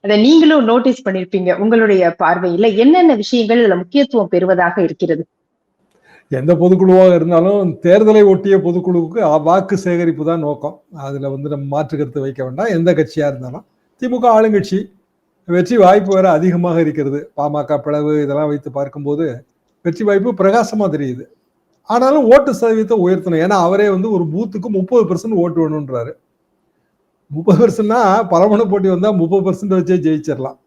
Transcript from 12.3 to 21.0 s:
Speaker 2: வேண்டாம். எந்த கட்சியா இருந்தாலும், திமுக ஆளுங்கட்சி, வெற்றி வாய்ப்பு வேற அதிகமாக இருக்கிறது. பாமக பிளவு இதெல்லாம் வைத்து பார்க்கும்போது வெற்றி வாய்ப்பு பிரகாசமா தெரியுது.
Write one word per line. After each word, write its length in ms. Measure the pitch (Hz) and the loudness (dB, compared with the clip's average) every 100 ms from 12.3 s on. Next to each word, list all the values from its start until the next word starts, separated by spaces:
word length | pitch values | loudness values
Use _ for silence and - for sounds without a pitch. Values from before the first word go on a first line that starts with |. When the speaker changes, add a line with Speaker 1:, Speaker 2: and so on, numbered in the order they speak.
| 131 | -8
Speaker 2:
வேண்டாம். 220 | 127 127 | -10 -6
எந்த 280 | 226 170 170 | -4 0 0
கட்சியா 340 | 160 147 156 147 | 0 -2 -2 -4
இருந்தாலும், 380 | 131 127 156 _ _ _ _ | -6 -14 -16 _ _ _ _
திமுக 240 | 254 247 | -6 0
ஆளுங்கட்சி, 680 | 240 220 220 208 - 190 - _ _ _ _ _ | 2 4 2 0 -2 -6 -6 _ _ _ _ _
வெற்றி 320 | - 180 180 240 | -4 -2 0 4
வாய்ப்பு 380 | 185 202 190 | 4 4 2
வேற 160 | 190 185 | 0 2
அதிகமாக 480 | 156 180 175 175 165 | 2 0 0 -2 0
இருக்கிறது. 520 | 160 151 139 143 151 - | -2 -2 -6 -6 -10 -6
பாமக 400 | 147 147 143 147 | -4 -4 -4 -4
பிளவு 440 | 147 147 151 151 | -4 -4 -2 -2
இதெல்லாம் 260 | 143 143 151 | -2 -4 -4
வைத்து 240 | 147 143 | -6 -8
பார்க்கும்போது 720 | 135 139 143 143 147 160 120 _ _ _ _ | -8 -10 -8 -6 -4 -6 -8 _ _ _ _
வெற்றி 200 | 175 165 | -8 -4
வாய்ப்பு 300 | 208 196 233 | -2 0 -2
பிரகாசமா 460 | 214 190 226 220 214 | -2 0 0 -2 -4
தெரியுது. 440 | 196 147 | -4 -4